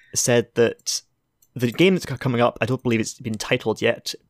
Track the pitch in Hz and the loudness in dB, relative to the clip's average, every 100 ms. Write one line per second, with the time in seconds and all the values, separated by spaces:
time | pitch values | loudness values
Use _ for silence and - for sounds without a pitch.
0 | _ - - 120 113 - 117 - - - | _ -4 2 2 2 2 2 2 -8 -8
1 | _ _ _ _ _ - 120 - 185 180 | _ _ _ _ _ -4 -2 2 2 2
2 | - 131 131 117 120 - 113 127 127 113 | -2 -4 -2 2 0 0 -4 -2 0 0
3 | 104 - 120 107 - 127 113 104 113 113 | -2 -6 -8 -8 -2 -2 -2 0 0 -2
4 | - - _ | -6 -14 _